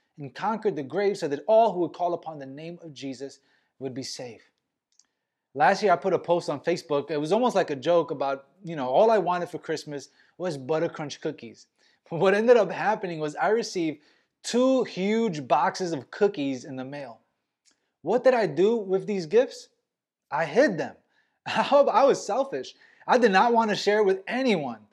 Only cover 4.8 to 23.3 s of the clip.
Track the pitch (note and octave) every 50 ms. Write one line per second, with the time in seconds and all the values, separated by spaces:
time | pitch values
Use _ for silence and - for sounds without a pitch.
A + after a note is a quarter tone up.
4.8 | _ _ _ _ _ _ _ _ _ _ _ _ _ _ - C3 D3+ F3 G3 F#3
5.8 | G#3+ G3+ F3 E3+ - F#3+ F3 D#3 - - E3+ F3 E3 - D#3 C3+ - - E3+ D#3
6.8 | - - D3 C#3+ C#3 C#3+ E3 D3 D3 D#3 F#3 A3 B3+ B3 F#3+ G3 E3+ - D3+ C3+
7.8 | B2 D#3 F3 E3+ D#3+ D#3+ D#3+ C3+ C#3 C#3 C#3 C#3 - _ _ _ - E3 E3+ D#3
8.8 | C3 B2+ B2+ F#3 G#3 A3 A3+ G#3+ F3+ E3+ F3+ F3 F3 E3 - D3+ - - D#3+ C#3+
9.8 | - D3+ D3 C#3+ C3 - _ _ _ _ _ - E3+ F#3 D#3+ C#3 C3 B2+ D#3 D#3+
10.8 | D#3+ E3 - - D#3+ C#3+ C3 - - D#3+ C#3+ - - A2+ G#2+ - - _ _ _
11.8 | _ _ _ _ _ - E3+ D#3+ F3 F#3+ G3 G3+ A3 A#3+ B3 A#3 G3+ E3+ D3 C3
12.8 | D#3 F#3+ A3 G#3+ G#3 F#3 E3+ D#3 D#3 D3+ D3 D3 D3+ F3+ G#3+ A#3 A3+ - - F#3+
13.8 | E3 D#3+ D3 - _ _ _ _ _ _ _ _ - - - A#3+ B3+ C4 C4 C4
14.8 | A3 - - - F#3 G3 G#3+ A3+ A3+ A3+ E3+ D3+ C#3 A#2 C3+ C#3+ D#3+ F#3+ F3+ -
15.8 | F#3+ F3 E3 C#3+ A#2 - - - G#3 G3+ G3+ D3+ C#3+ C#3 C3+ B2+ A#2 - C3+ C3
16.8 | C3 C3 C#3+ D3 C#3+ B2+ A2+ _ _ _ _ _ _ _ _ _ _ _ _ _
17.8 | _ _ _ _ - D3 G#3 B3 B3 C4 B3+ A#3 G#3+ F3 D3 C#3 F#3 G#3 A#3 A#3
18.8 | G3+ F#3+ F#3 F#3+ D#3+ E3+ G#3+ G3 F3 D3+ E3 A3+ C4 B3 - - - - _ _
19.8 | _ _ _ _ _ _ _ _ _ - - D3+ E3 D3 C#3+ G#3 C#4+ D4+ G3 D3+
20.8 | C#3+ A2+ - _ _ _ _ _ _ _ _ _ - - - - A3 - C4 C#4+
21.8 | C#4 A#3 - G#3 C4+ C#4 G#3 - - - G3+ A#3+ C#4 C4+ - C3+ B2 - - _
22.8 | _ _ _ _ - - F#3 B3 A3+ A3+